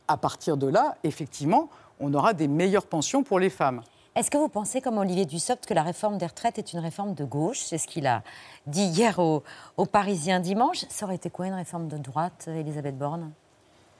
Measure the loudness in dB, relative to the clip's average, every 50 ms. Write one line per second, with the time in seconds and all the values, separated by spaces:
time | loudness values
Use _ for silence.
0 | _ -2 0 0 0 -2 -4 -2 -2 0 0 2 2 4 4 4 4 2 0 -2
1 | -4 -4 -2 -4 -8 -10 -6 -2 0 4 4 4 2 0 -8 -20 -20 -18 _ -6
2 | -2 0 2 4 4 4 4 2 2 2 2 4 4 4 4 2 0 0 -2 -2
3 | 0 0 0 0 2 2 2 2 2 2 2 2 0 0 0 -2 -10 -16 _ _
4 | _ _ -2 -2 0 2 2 2 2 2 0 -2 -4 -2 -4 -4 -2 0 0 0
5 | 2 2 2 2 0 0 -2 -4 -2 -2 -2 -2 -2 0 2 2 2 0 -2 -2
6 | -2 -2 0 0 -4 -4 -4 -2 -4 -2 -2 -4 -8 -6 -6 -6 -6 -6 -4 -4
7 | -4 -4 -4 -4 -6 -4 -2 -2 -2 -2 -2 -4 -6 -4 -4 -4 -4 -4 -4 0
8 | 2 2 2 2 0 -6 -16 -20 -20 -20 -20 -16 -10 -4 0 0 2 2 4 4
9 | 4 4 4 4 4 4 2 0 -2 -6 -18 -18 -20 -6 -2 0 0 4 4 2
10 | 2 2 0 0 2 2 2 2 2 2 2 2 2 2 0 -2 -8 -8 -8 -6
11 | -6 -4 -4 -4 -6 -8 -6 -6 -6 -6 -4 -6 -8 -6 -6 -6 -6 -6 -6 -8
12 | -8 -6 -2 -2 -2 -2 -4 -8 -10 -8 -6 -6 -4 -6 -6 -6 -6 -6 -6 -4
13 | -4 -4 -4 -6 -8 -10 -14 _ _ _ _ _ _ _ _ _ _ _ _